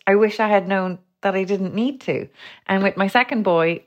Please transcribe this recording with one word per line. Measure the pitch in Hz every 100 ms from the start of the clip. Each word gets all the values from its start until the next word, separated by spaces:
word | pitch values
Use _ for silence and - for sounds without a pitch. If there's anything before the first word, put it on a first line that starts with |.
| 196
I | 202
wish | 214 208
I | 214
had | 202 180
known | 196 185 180 _ _
that | 196
I | 190
didn't | 190 196 185
need | 196 254 262
to. | - 131 - - - - -
And | 196
with | 196 190
my | 196
second | 247 247 233
boy, | 190 165 165 170